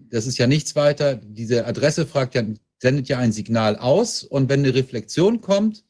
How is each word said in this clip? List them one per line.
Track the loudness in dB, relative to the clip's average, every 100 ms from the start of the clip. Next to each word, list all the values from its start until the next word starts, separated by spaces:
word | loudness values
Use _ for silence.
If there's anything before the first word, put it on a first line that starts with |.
| -8
das | -6 -4
ist | 0
ja | 2
nichts | 2 0 0
weiter, | 2 2 -2 -2
diese | -8 -10 -2 -2 -2
Adresse | 0 0 0 -2
fragt | -2 -2 -2
ja, | -4 -6 _ _
sendet | 0 0 -2
ja | 0
ein | 0
Signal | 0 -2 0 0 0
aus | 2 2 2 -4
und | -4 -2 0
wenn | 2
eine | 2
Reflexion | 0 -2 -6 -6 0 2 2
kommt, | 0 0 0 -4 _